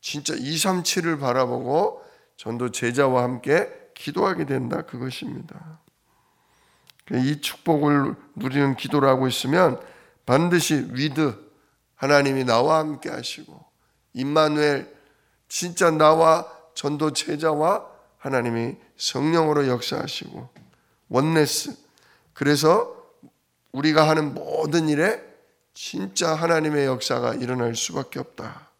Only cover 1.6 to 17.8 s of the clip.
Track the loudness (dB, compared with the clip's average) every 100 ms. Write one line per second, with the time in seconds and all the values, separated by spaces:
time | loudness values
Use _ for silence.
1.6 | 0 0 0 -2 -18 _ _ _ -8 -4
2.6 | -4 -2 -2 2 4 4 0 -4 0 0
3.6 | 0 -8 -20 -14 -8 -2 -2 -2 -2 -4
4.6 | -2 -6 -8 -10 -10 -10 -10 -12 -14 -20
5.6 | -20 -20 _ _ _ _ _ _ _ _
6.6 | _ _ _ _ -6 -2 0 -2 -6 -8
7.6 | 0 2 4 2 0 -4 -14 -8 -4 0
8.6 | 0 0 -2 2 4 4 2 -2 0 4
9.6 | 4 2 -10 -20 _ _ 0 2 4 2
10.6 | 2 -2 -2 -4 -4 0 -2 -2 -14 _
11.6 | _ _ _ _ 4 4 6 0 2 2
12.6 | 4 2 0 -6 -10 -10 -10 -12 -16 -20
13.6 | _ _ _ _ _ -6 0 4 4 4
14.6 | 2 0 -4 -20 _ _ _ _ _ -8
15.6 | -8 0 2 6 6 6 6 4 0 -16
16.6 | -18 -8 -6 -2 -2 -2 -6 -2 -2 0
17.6 | 0 0